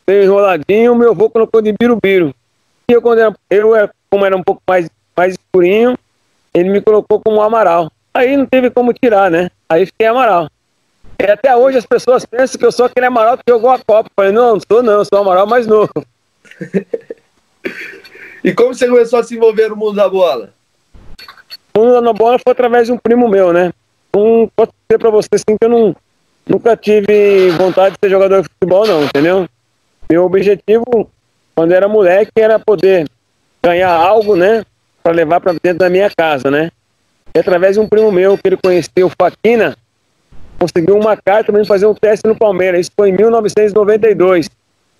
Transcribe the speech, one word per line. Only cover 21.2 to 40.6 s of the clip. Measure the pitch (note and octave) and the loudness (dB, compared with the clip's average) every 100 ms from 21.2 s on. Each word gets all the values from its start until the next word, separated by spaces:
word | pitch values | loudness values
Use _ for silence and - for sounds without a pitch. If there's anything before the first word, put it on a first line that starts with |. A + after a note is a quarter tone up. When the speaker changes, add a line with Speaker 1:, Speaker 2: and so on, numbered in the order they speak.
| - - _ - _ | -20 -20 _ -20 _
Speaker 1:
O | G3+ | -2
mundo | A#3 B3 | 0 2
da | A#3+ | 0
bola | G#3+ A3+ B3 | 0 0 0
foi | B3 | -2
através | B3 B3 A#3+ A#3 | -2 0 0 -2
de | |
um | A#3+ | -4
primo | A3 A#3+ A#3+ | -2 0 2
meu, | G3 F#3 | 2 2
né? | E3+ F3+ - _ _ _ | 0 -2 -6 _ _ _
Não | G3 G#3+ A3+ A3+ | -2 0 2 0
posso | - A3 _ _ | -2 -4 _ _
dizer | A3 | 0
pra | A3+ | 2
você | G#3+ - | 0 0
assim | G#3 - G#3+ | -4 -2 -2
que | |
eu | A3+ | 0
não, | A#3+ G#3+ D3+ _ _ _ _ - | 2 0 -2 _ _ _ _ -6
nunca | F#3 - A3 | -2 0 -2
tive | - G#3+ G3+ G#3 G3+ G3 F#3 | 0 0 2 2 4 2 2
vontade | D#3+ F#3 F3 F#3+ E3+ | 0 -2 2 0 0
de | |
ser | G3+ | -2
jogador | F#3+ F#3+ G3 | 0 2 0
de | E3 | -2
futebol, | _ F3 F3+ A3 | _ -2 0 2
não, | E3 | 0
entendeu? | C#3+ C#3 D#3 F#3+ F3 _ _ _ _ _ - | -2 0 0 0 -4 _ _ _ _ _ -2
Meu | E3 | 0
objetivo, | F3+ F#3+ F#3+ G3 - A3 A#3+ A3+ - _ _ _ _ | 2 0 0 -2 0 -2 0 -4 -4 _ _ _ _
quando | - E3 | -4 0
era | F#3 G3 | 2 2
moleque, | G#3+ F#3 F#3 G#3+ - | 2 2 2 0 0
era | A3 A3 | 0 0
poder | G#3+ G3 F#3 F#3+ D3 - _ _ _ _ | 0 0 2 0 -2 -12 _ _ _ _
ganhar | E3+ F3 F#3 | -2 0 0
algo, | E3+ E3+ A3 G#3 F#3+ | 0 2 2 2 0
né? | F#3 A3+ G3 _ _ _ | 2 0 -4 _ _ _
Pra | E3+ | -2
levar | E3+ D#3 F3 | -2 0 0
pra | F#3+ | -2
dentro | E3 F3 E3+ | -2 -4 -2
da | F#3 | 0
minha | F3+ G3+ | 0 -2
casa, | - D#3+ C#3+ C3+ | -2 -2 -2 -2
né? | C#3+ E3 - _ _ _ _ - | -2 -4 -8 _ _ _ _ -6
E | - | -4
através | E3+ F3+ F#3+ | 0 0 0
de | G3 | 0
um | G#3+ | 0
primo | G#3 A3 | 0 2
meu, | F3+ F#3+ G3 | 2 0 0
que | F#3+ | -2
ele | F#3 | -2
conheceu, | F#3 F3+ D3+ - F3+ | 0 -2 -2 -2 -2
o | |
Faquina, | - F3+ - G#3+ A#3 F3+ - _ _ _ _ _ - - | 0 -2 0 -2 0 -2 -4 _ _ _ _ _ -20 -20
conseguiu | - | -6